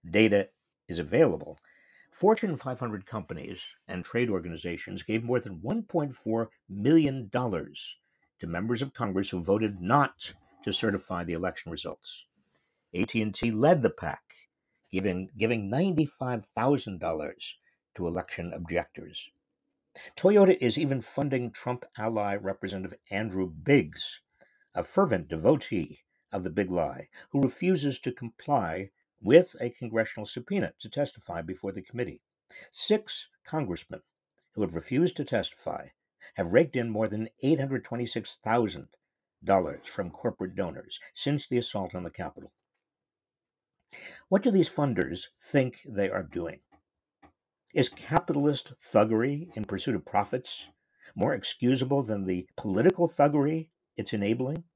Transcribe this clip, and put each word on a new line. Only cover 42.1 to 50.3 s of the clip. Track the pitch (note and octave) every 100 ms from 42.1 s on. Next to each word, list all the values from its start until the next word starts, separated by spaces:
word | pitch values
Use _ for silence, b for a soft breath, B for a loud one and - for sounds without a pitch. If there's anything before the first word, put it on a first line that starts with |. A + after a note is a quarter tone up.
| - E2 - - _ _ _ _ _ _ _ _ _ _ _ _ _ _ B B B B
What | F#3+
do | B3
these | G3 D#3+
funders | - C#3+ G2 C2+ F2+ - _
think | - D3 B2+ - -
they | G2+ F#2+
are | F#2+
doing? | D#2+ F2 E2 D#2+ _ _ _ _ _ _ - _ _ _ _
Is | - C3+
capitalist | - - B3 - C#3+ D3 C#3 - - -
thuggery | A2 G#2+ A2 B2+ C#3+ F3 -
in |
pursuit | G#2 G2 - G#2
of | -
profits | G2+ G2+